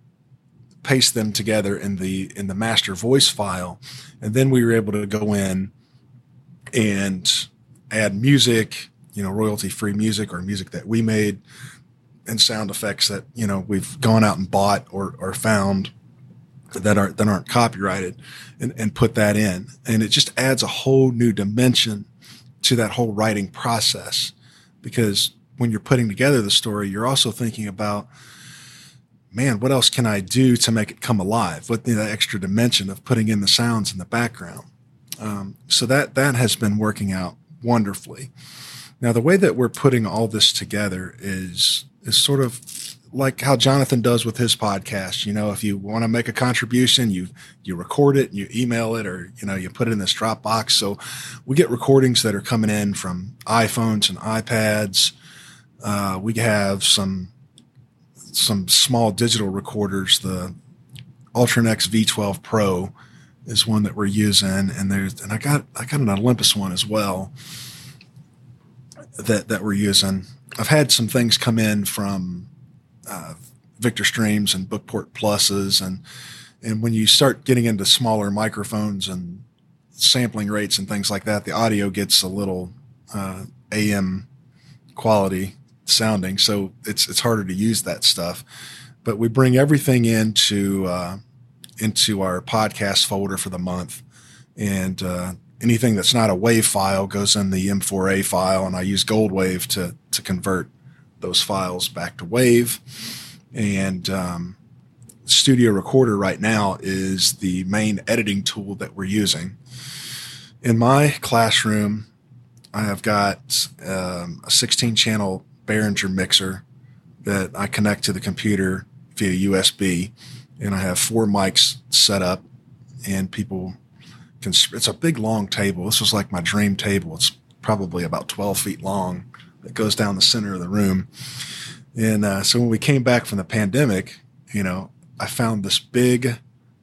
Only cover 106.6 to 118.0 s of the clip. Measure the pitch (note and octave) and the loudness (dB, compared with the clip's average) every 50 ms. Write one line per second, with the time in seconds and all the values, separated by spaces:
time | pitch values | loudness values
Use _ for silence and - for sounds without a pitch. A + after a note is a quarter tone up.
106.6 | G#2 G2 F#2 - - F#2+ F#2+ F#2+ F#2+ F#2+ F#2+ F#2 F2 - - - G2+ F#2 F2+ F#2 | 2 0 0 -2 -4 -4 -4 -2 -2 -2 0 0 0 0 0 0 -2 -2 -2 -2
107.6 | F#2 F#2 G2+ G#2+ G#2+ G#2+ G#2 F#2+ - - A2+ A#2+ A2 G#2 G2+ G2+ F#2+ - - G#2+ | -2 -2 0 0 2 0 0 -2 -2 0 0 0 0 0 -2 -2 -2 -4 -6 -6
108.6 | G2 G2 G2 F2 G2 - - G2 F#2+ F#2+ G2 G#2+ G2+ F2+ - D#2 E2+ F#2 G#2+ - | -8 -10 -8 -10 -10 -10 -10 -8 -6 -2 0 0 2 0 0 -2 -4 -10 -12 -14
109.6 | - - - - - - - - - - - - - - - - - - - - | -20 -20 -20 -18 -16 -16 -16 -14 -14 -14 -14 -14 -14 -16 -18 -18 -20 -20 -14 -4
110.6 | - B2 A2+ A2+ A#2+ B2 C3+ C#3 D3 D3 C#3+ - - - B2 A#2 A2+ A2+ - - | 0 2 4 4 6 6 6 6 6 4 2 0 -4 0 2 4 4 4 2 2
111.6 | - A2+ G#2+ G#2+ G#2 G#2 G#2 G#2+ G#2+ - _ _ _ _ - - - _ _ - | 2 2 0 0 0 0 -2 -4 -8 -12 _ _ _ _ -20 -20 -20 _ _ -20
112.6 | - - - G#2+ G#2+ G#2 G2 F#2+ - A2 G#2+ G#2 G2+ G2+ F#2+ - - - - - | -20 -12 -6 -4 -4 -4 -4 -4 -2 0 0 2 2 0 -2 -4 -6 -4 -4 -2
113.6 | - - - - - F2+ F#2+ F#2+ F#2 F2+ F2+ F2 F2 F2 E2 - - - - - | -2 -4 -8 -12 -8 -6 -6 -4 -4 -6 -6 -8 -8 -10 -12 -10 -4 0 2 2
114.6 | B2 A2+ - - B2+ A#2+ A2+ G#2 - A2+ A2 G#2+ G2+ F#2+ F#2+ F2+ - _ _ _ | 2 2 0 0 0 0 2 2 2 2 2 0 0 -2 -4 -6 -8 _ _ _
115.6 | _ - G#2+ G#2+ G#2+ G#2 G2 - - F#2+ F#2+ F#2+ F#2 F2+ - - F#2+ F#2 F#2+ G2 | _ -2 0 0 0 0 0 0 -2 -2 -2 -2 -2 2 0 0 0 0 -6 -8
116.6 | - _ - - - - - - - - - - - G2+ G2+ G2 F#2+ F2 - - | -12 _ -20 -20 -20 -20 -20 -20 -20 -20 -20 -12 -6 -4 -2 -2 -2 -4 -6 -6
117.6 | G2+ G2 - - G#2 G#2 G2+ - | -6 -4 -2 0 0 0 0 0